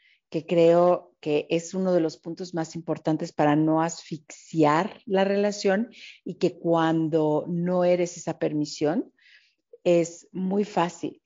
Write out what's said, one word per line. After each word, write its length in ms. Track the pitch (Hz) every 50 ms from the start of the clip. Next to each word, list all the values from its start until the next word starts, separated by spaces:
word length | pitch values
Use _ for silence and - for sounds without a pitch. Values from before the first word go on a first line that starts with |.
| _ _ _ _ _ _
que 160 | - 165 151
creo 680 | - 180 170 165 165 170 175 175 180 175 - - _ _ _
que 260 | - 156 147 143 - -
es 240 | 156 170 170 - -
uno 180 | 190 185 185
de 80 | 180 175
los 160 | 160 160 156
puntos 380 | - _ 170 165 165 185 180 -
más 200 | 160 160 - -
importantes 560 | 170 160 - 156 160 - 160 160 156 170 165
para 240 | - - 151 147 147
no 260 | 156 156 156 156 160
asfixiar 1160 | 165 170 165 - - - 170 151 - - - - - - - 160 151 147 151 160 190 208 - - _
la 180 | - 190 190 196
relación 640 | 196 202 202 202 208 202 208 - 202 190 208 240 - - - - - - _ _
y 100 | - 180
que 240 | - - 170 - -
cuando 840 | - 170 170 165 165 160 165 165 160 156 156 160 151 151 151 151 - -
no 360 | 175 170 170 180 180 180 175
eres 320 | 180 180 175 175 170 -
esa 220 | 165 - 170 160 -
permisión, 720 | 165 156 151 151 147 151 - - 156 147 165 240 - - _ _ _ _ _ _ _ _ _ _ _ _ - _ _
es 440 | 180 175 170 165 165 - - - _
muy 320 | - 180 185 185 190 208 208
fácil 580 | - - 185 170 175 - - - 151 - _ _